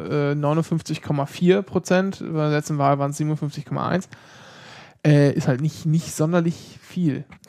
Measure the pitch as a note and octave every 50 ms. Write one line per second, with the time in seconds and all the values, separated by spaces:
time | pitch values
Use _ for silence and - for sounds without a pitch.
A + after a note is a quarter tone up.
0 | D#2+ F2 C#3 D3 C#3+ C#3+ C#3+ D3 D3 C#3+ D3+ E3 D#3+ - E3+ D#3+ - - D#3 -
1 | - - D3+ C#3+ C#3 - - - F3+ F3+ F#3 G3+ G3 - - F#3+ - - F#3 F#3
2 | F#3+ G3 F#3+ - - - D#3+ D#3 D3+ D3+ D3+ D3+ D3+ - D#3 D3 C#3 C#3+ C#3+ C#3
3 | C#3 C#3+ D3 - D3+ D3+ D#3 D3+ D#3 D3 - D3+ C#3+ - - C#3+ - - - F3+
4 | - - - - - - - - - - - - - - - - - - - _
5 | - D3+ D3 C#3+ C#3+ C#3+ - - - - C3 B2 D3+ D#3 - - - D#3+ D3+ E3+
6 | E3 - - - D#3 D#3+ F3 F3 E3 E3+ E3+ - - - - - - - - F3+
7 | F3+ D3+ C3 C3+ D3 - - - -